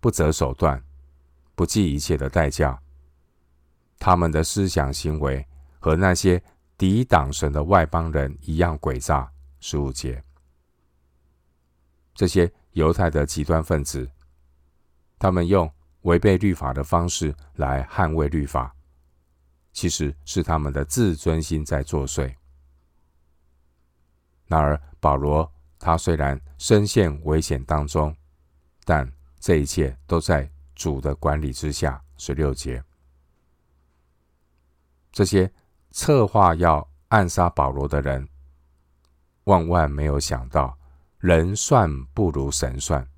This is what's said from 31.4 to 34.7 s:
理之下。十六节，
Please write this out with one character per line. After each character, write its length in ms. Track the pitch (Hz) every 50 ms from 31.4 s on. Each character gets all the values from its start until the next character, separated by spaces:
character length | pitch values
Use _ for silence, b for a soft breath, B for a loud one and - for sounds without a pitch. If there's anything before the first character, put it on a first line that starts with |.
理 120 | 76 69 64
之 180 | - - 76
下。 320 | 71 - - 73 65 67 - - - -
十 160 | - - 71
六 200 | 69 78 71 65
节， 300 | - - 65 62 60 - _ _ _ _ _ _ _ _ _ _ _ _ _ _ _ _ _ _ _ _ _ _ _ _ _ _ _ _ _ _ _ _ _ _ _ _ _